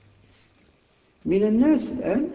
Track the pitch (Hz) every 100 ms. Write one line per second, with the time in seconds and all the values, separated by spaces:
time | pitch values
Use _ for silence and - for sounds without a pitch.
0 | _ _ _ _ _ _ _ _ _ _
1 | _ _ 156 190 214 226 294 302 - -
2 | 165 220 320